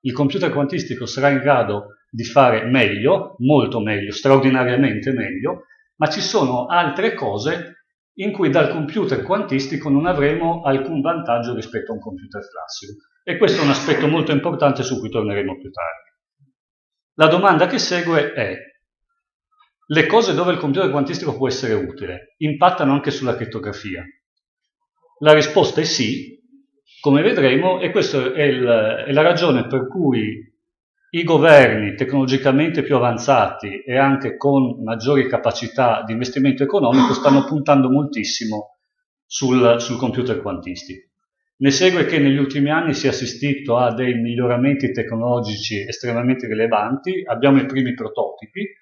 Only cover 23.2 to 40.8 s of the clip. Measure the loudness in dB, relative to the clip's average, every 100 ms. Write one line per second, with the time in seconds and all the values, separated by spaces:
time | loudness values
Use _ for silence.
23.2 | -6 -6 -8 -8 -10 -12 -12 -12 -14 _
24.2 | _ _ _ _ _ _ _ _ _ _
25.2 | 6 6 6 2 2 0 -2 -2 -2 -4
26.2 | -8 -20 _ _ _ _ _ -4 2 4
27.2 | 4 4 4 4 2 0 0 0 0 -2
28.2 | -2 0 0 0 2 2 2 -2 -2 2
29.2 | 4 4 2 0 0 -4 -4 -2 0 0
30.2 | -2 -8 -16 _ _ _ _ _ _ -6
31.2 | 2 4 10 10 8 2 -4 -4 -2 0
32.2 | 0 2 2 2 2 -2 0 2 2 0
33.2 | 2 4 2 -2 -10 -10 -2 2 2 2
34.2 | -2 -2 2 2 0 -4 -6 -4 2 2
35.2 | 2 0 -2 -4 -8 0 0 0 -2 -6
36.2 | -4 0 0 2 0 0 2 4 2 2
37.2 | 4 4 2 -4 2 4 4 2 0 -6
38.2 | -6 -6 -6 -8 -10 _ _ _ _ _
39.2 | _ -4 2 4 4 4 0 -4 -4 -2
40.2 | -4 -4 -6 -10 -10 -14